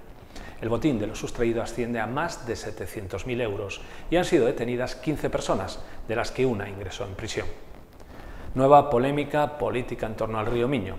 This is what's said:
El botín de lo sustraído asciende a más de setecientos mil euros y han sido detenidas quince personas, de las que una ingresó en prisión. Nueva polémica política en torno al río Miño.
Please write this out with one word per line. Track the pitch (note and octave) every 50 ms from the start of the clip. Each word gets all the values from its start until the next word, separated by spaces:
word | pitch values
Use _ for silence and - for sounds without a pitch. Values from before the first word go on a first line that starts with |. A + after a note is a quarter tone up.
| - - - - - - - - - - - -
El | - A2
botín | A#2 A#2 - D#3 B2+
de | G#2+ G#2
lo | G2+ -
sustraído | - - C3 - - A#2+ A#2 A#2 A#2
asciende | G#2 - - C3 A#2 A#2 A#2+ A2+
a | G#2+
más | A2 B2+ C#3+ E3 E3+ - - -
de | A#2+ G#2+
setecientos | - - G#2+ G#2 - G#2 F#2+ - A2+ G2 F#2 - F#2 -
mil | B2+ A#2+ A#2+
euros | B2 G#2+ G2 G2+ G2+ G2 - - - - - - - -
y | -
han | F3 F3+
sido | F3+ F3+ D3 A2+
detenidas | B2 B2 - A2+ A#2+ B2 A#2+ B2+ B2 -
quince | - - D#3 D3 - - C3+
personas, | - C3+ - - D#3+ G#2+ F#2 F#2 - - - - - - -
de | - A2
las | A#2 G#2+ -
que | - - B2+
una | C3 A#2 G2 G2
ingresó | G2+ G2 G2+ G#2 A2 - - A2
en | G2+ F#2+
prisión. | - A2+ G#2 - A2 G2+ - - - - - - - - - - - - - - - - - - - - - -
Nueva | C3 C3 C#3 D3 C#3+ C#3 -
polémica | A#2+ A#2+ B2+ C#3 C#3+ D3+ D3 C#3+ - D3 D3 C#3+ - -
política | D#3 G#2+ G#2+ B2+ B2 - B2 - A#2+
en | A2 A2
torno | G#2+ A2 G#2+ A2 A2
al | G#2+
río | - A#2+ A#2+ A#2
Miño. | B2+ C#3+ A#2+ F#2 F#2+ F2+